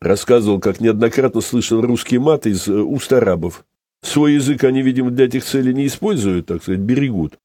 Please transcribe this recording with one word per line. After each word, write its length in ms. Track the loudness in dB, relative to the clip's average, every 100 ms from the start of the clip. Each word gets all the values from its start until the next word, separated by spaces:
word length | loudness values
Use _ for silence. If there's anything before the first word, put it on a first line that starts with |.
рассказывал, 580 | -2 0 2 2 4 0
как 220 | 0 0
неоднократно 600 | 0 2 0 2 0 0
слышал 380 | -2 -2 0 0
русский 380 | 0 -2 0 0
мат 300 | 2 0 0
из, 180 | -2 -2
э, 60 |
уст 400 | -2 -2 -4 -2
арабов. 520 | 0 2 0 -4 -10 _ _ _ _
Свой 320 | -4 2 2
язык 300 | 2 0 0
они, 180 | 2 2
видимо, 280 | 0 0 0
для 160 | 2 2
этих 180 | 0
целей 300 | -2 -2 0
не 120 | 0 -2
используют, 600 | -2 -2 0 0 -2 -4
так 160 | -6
сказать, 180 | -4 -4
берегут. 540 | -2 -2 -2 -4 -6 -8